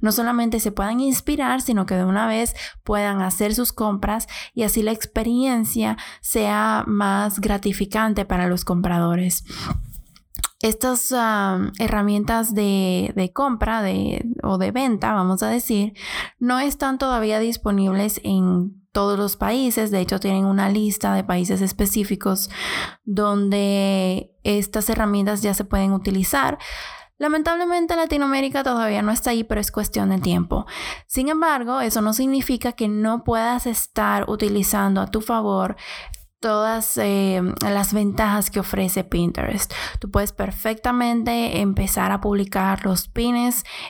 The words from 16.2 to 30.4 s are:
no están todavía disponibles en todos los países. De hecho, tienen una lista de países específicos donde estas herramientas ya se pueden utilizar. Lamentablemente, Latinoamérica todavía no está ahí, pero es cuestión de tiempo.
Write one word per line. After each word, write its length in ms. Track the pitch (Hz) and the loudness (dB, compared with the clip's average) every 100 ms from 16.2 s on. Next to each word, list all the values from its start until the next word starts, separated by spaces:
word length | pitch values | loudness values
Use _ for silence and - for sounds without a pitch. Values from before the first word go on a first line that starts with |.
| - - | -8 -4
no 180 | 247 254 | 0 0
están 400 | 285 277 269 262 | -2 -2 -2 -2
todavía 400 | 269 240 214 214 | -2 0 0 0
disponibles 840 | 226 233 208 196 190 196 214 - | 0 -2 0 2 2 2 0 -2
en 580 | 202 190 185 180 190 - _ | 0 2 4 2 0 -6 _
todos 260 | 202 202 202 | -2 0 0
los 200 | 202 - | -2 -2
países. 560 | 202 247 254 226 214 | -2 0 0 0 0
De 80 | 196 | 0
hecho, 180 | 180 190 | 0 0
tienen 280 | 196 190 196 | 0 2 2
una 220 | 196 196 | 2 2
lista 460 | 208 214 196 202 | 2 0 0 0
de 80 | 196 | 0
países 380 | 190 180 175 190 | 0 0 0 0
específicos 880 | 190 - 202 220 202 190 196 190 - - - - - - | 0 0 0 0 -2 -2 0 0 -2 -6 -6 -6 -6 -8
donde 1300 | 214 196 208 202 202 202 202 196 196 190 185 185 - _ | -4 0 2 2 2 2 2 2 2 2 2 0 -6 _
estas 480 | - 202 202 220 220 | 0 0 0 -2 0
herramientas 520 | 226 208 202 196 208 | 0 2 2 2 0
ya 120 | 208 | 0
se 100 | 190 | 0
pueden 280 | 196 196 196 | 0 0 2
utilizar. 680 | 190 190 190 185 277 269 294 - - - - - - | 0 0 0 2 2 0 -2 -8 -12 -12 -16 -18 -4
Lamentablemente, 760 | 294 311 311 339 349 349 330 | 0 2 0 0 0 0 0
Latinoamérica 680 | 339 320 294 277 269 269 277 | 0 0 0 2 0 0 0
todavía 380 | 269 240 220 208 | 0 0 0 0
no 100 | 208 | 0
está 180 | 233 254 | 0 0
ahí, 140 | 233 | 0
pero 160 | 220 214 | 0 -2
es 100 | 208 | -2
cuestión 380 | 214 214 214 196 | -4 -2 0 2
de 100 | 190 | 2
tiempo. 480 | 180 175 | 2 2